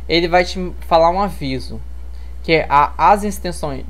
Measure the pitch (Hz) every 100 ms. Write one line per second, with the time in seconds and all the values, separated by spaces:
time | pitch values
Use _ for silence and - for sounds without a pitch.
0 | - 165 170 175 180 190 180 - - 165
1 | 165 180 202 156 139 131 - 113 - -
2 | - - - - - 160 - 143 147 -
3 | 165 202 208 190 180 160 151 131 -